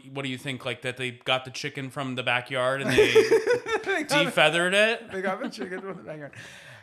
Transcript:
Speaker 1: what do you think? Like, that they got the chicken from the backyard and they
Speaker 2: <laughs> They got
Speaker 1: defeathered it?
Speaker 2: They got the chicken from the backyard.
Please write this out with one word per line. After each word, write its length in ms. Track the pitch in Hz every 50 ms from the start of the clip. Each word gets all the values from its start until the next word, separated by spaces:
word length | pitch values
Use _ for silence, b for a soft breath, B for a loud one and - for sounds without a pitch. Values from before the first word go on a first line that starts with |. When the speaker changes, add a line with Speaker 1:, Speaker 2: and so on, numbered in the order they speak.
| - 135 135
Speaker 1:
what 100 | 139 139
do 60 | 131
you 80 | 127 123
think? 280 | - 143 131 123 -
Like, 160 | 131 120 117
that 160 | - 127 123 -
they 140 | 131 127
got 340 | 120 120 - - 131 131 -
the 60 | 135
chicken 380 | 123 - - 147 - 143 135 131
from 260 | - 147 139 131 127
the 80 | 127 120
backyard 580 | 127 120 123 123 - 135 131 127 127 135 135
and 80 | - -
they 220 | 131 392 427 - -
Speaker 2:
<laughs> 720 | 440 - - 453 440 - 440 480 480 - 453 453 - -
They 200 | 370 392 330 302
got 220 | - 262 294 -
Speaker 1:
defeathered 480 | 254 - 180 156 156 156 170 175 180 190
it? 380 | 202 214 220 233 226 - -
Speaker 2:
They 100 | - 190
got 200 | 185 196 190 202
the 80 | 269 226
chicken 320 | - 214 196 185 180 185
from 160 | 190 196 175 165
the 60 | -
backyard. 280 | - 156 156 147 135 - B B B B B B B B B